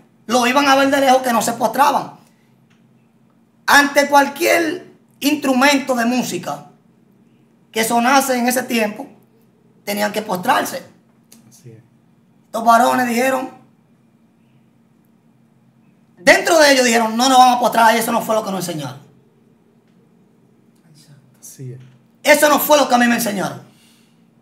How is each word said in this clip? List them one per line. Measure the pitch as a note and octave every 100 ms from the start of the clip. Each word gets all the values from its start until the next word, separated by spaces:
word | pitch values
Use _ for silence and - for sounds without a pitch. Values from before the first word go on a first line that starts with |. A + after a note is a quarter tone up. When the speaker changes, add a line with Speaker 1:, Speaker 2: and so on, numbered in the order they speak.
| _ _ -
Speaker 1:
lo | B3 A#3+
iban | C4+ C#4+
a | C4+
ver | C4+
de | C#4
lejos | C4+ B3+
que | B3+
no | A3+
se | A#3+
postraban. | A3+ A3+ B3+ D4 A#3+ - - _ _ _ _ _ _ _ _ _ _ _ _ _ _ -
Ante | C4+ C#4 D4 C#4
cualquier | C#4+ C#4 - E4+ E4+ D#4+ - - _ _ _
instrumento | C#4 D4 C4+ B3 C#4 C#4 - A#3+
de |
música | A#3 B3+ F#3 F3 D3+ C#3+ - _ _ _ _ _ _ _ _ _ _
que | A3
sonase | A3 A#3+ A#3+ C#4 C4+ B3
en | A#3+
ese | B3+
tiempo, | B3 A#3 G#3 G#3 - - _ _ _ _ _ _
tenían | - G#3 G#3
que | G#3+
postrarse. | G#3+ F3+ - - - - - _ _ _ _ - _
Speaker 2:
Así | _ A2+
es. | A2 _ _ _ _ _ _
Speaker 1:
Estos | _ A3
varones | A3+ A3+ B3+ B3+ B3
dijeron, | A#3 C4 C4 B3+ - _ _ _ _ _ _ _ _ _ _ _ _ _ _ _ _ _ _ _ _ _ _ _ _ _ _
dentro | F3+ F#4+ F#4 E4
de | D4
ellos | C4
dijeron, | B3 A#3 A3 A3+
"No | C4
nos | B3+
vamos | B3+ B3
a |
postrar, | A3+ A#3 A3+ A#3
y |
eso | A#3
no | A#3
fue | - A3
lo |
que | G3
nos | F#3+ F3
enseñaron". | D#3 C3 B2+ - _ _ _ _ _ _ _ _ _ _ _ _ _ _ _ _ _ D#3+ D3 - C3+ _ _
Speaker 2:
Así | - - B2+
es. | - - _ _ _
Speaker 1:
Eso | C4+ A#3+ D4+
no | C#4+
fue | - D4+
lo | C4
que |
a | A#3+
mí | A#3+
me |
enseñaron. | A#3 G#3 G3 D3+ - - _ _ _ _ _ _ _